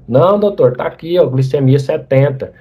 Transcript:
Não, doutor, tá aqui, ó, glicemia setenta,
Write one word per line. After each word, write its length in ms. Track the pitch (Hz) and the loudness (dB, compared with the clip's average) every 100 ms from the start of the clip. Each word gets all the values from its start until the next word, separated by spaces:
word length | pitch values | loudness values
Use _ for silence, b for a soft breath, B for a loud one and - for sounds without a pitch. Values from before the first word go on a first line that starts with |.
| - | -2
Não, 320 | 123 175 208 | 2 2 2
doutor, 380 | 202 196 127 - | 0 2 0 0
tá 80 | 165 | -8
aqui, 320 | - 160 180 | -8 -4 0
ó, 80 | 143 | 0
glicemia 520 | 131 131 147 131 139 | 0 -2 0 2 2
setenta, 760 | 131 156 - 135 143 131 95 b | 0 -6 0 0 0 -2 -12 b